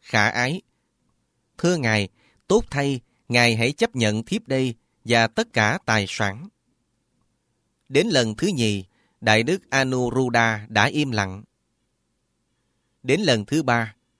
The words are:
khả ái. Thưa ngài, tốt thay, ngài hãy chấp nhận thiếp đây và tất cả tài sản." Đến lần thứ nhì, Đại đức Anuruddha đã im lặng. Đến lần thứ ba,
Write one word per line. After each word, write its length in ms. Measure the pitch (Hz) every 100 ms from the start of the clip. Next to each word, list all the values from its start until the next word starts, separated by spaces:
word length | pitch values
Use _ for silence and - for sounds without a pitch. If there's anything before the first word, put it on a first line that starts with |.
khả 280 | - 110 107
ái. 320 | 120 123 175 - _ _ _ _ _ _ _ _ -
Thưa 180 | 170 170
ngài, 320 | 117 107 98 _ _ _ -
tốt 180 | 214 -
thay, 300 | 139 143 127 - _ -
ngài 280 | 120 117 113
hãy 160 | 120
chấp 240 | - 233 127
nhận 280 | 107 107
thiếp 240 | - 220 -
đây 260 | 131 131 113 _ _
và 220 | 110 117 113
tất 260 | - 233
cả 260 | 117 107 160 -
tài 180 | 110 98
sản." 400 | - 101 101 190 _ _ _ _ _ _ _ _ _ _ _ _ _ _
Đến 180 | 135 226
lần 300 | 143 113 107
thứ 100 | 180
nhì, 380 | 151 110 101 92 _ _ _
Đại 220 | 113 110
đức 280 | 120 190 -
Anuruddha 960 | 135 131 127 123 123 127 117 113 107 107
đã 160 | 107
im 260 | 120 151 139
lặng. 320 | 107 98 95 - _ _ _ _ _ _ _ _ _ _ _ _ _ _ _
Đến 180 | 127 160
lần 240 | 190 113
thứ 180 | 101 151
ba, 320 | 131 117 110 - _